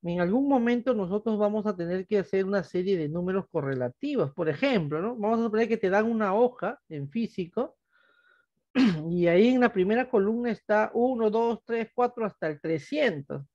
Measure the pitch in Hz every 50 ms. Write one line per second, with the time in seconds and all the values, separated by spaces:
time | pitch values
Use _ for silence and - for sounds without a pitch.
0 | - 170 170 180 175 175 196 254 277 285 277 262 233 233 240 240 233 262 247 220
1 | 196 170 190 208 214 226 214 202 208 208 208 214 196 214 208 180 170 170 180 185
2 | 190 _ 214 202 180 - - 190 196 190 202 202 165 - - 180 180 190 202 175
3 | 156 147 156 175 175 180 190 196 180 _ _ 165 143 139 135 127 123 123 123 _
4 | - 285 294 247 165 139 143 - 175 156 147 143 247 285 262 208 160 143 147 156
5 | 175 226 247 240 202 214 226 226 233 226 202 214 226 214 226 - - 185 185 202
6 | 214 226 233 220 220 196 185 214 247 247 247 - - 196 254 - _ _ 170 147
7 | 143 139 - 226 233 - - - 180 165 _ - 254 320 _ _ _ _ _ _
8 | _ _ _ _ _ _ _ _ _ _ _ _ _ _ _ 262 269 220 175 156
9 | 151 165 170 180 175 170 170 175 214 247 254 254 247 220 - 196 180 190 214 240
10 | 254 254 - 220 196 202 226 233 240 240 214 - _ _ 208 214 214 - - 226
11 | 240 254 262 233 226 214 208 226 233 233 233 - _ - 233 226 226 220 _ -
12 | 247 240 240 - 226 202 - _ - 160 156 143 _ 160 160 156 143 - - 302
13 | 302 240 170 143 139 _ 143 143 139 _ _